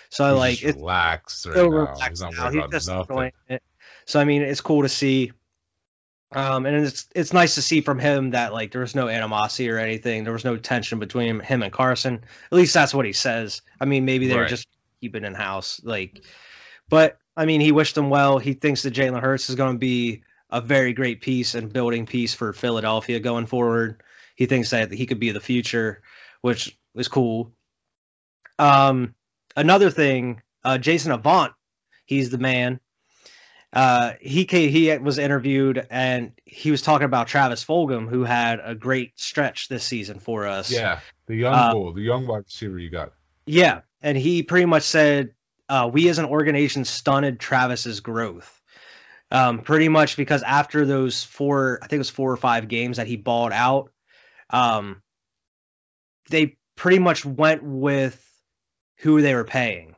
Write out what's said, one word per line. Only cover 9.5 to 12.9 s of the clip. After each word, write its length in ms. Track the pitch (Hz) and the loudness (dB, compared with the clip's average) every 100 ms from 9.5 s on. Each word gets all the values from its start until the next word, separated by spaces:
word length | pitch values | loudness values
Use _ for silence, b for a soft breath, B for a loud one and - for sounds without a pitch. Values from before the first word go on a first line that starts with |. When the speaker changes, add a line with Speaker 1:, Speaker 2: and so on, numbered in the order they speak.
| - 123 | -2 -4
Speaker 1:
or 80 | 113 | -2
anything. 460 | 110 110 120 110 110 | -4 -4 -4 -4 -4
There 80 | |
was 100 | 113 | -4
no 140 | 127 117 | -4 -4
tension 420 | - 123 - 117 | -2 -4 -4 -6
between 400 | 104 123 117 110 | -6 -4 -2 -4
him 240 | - 131 | -2 -2
and 80 | 101 | -2
Carson. 440 | - 127 123 131 117 - B B | -2 0 0 -2 -6 -10 B B
At 40 | 180 | 4
least 180 | 180 | 6
that's 200 | 170 143 | 6 4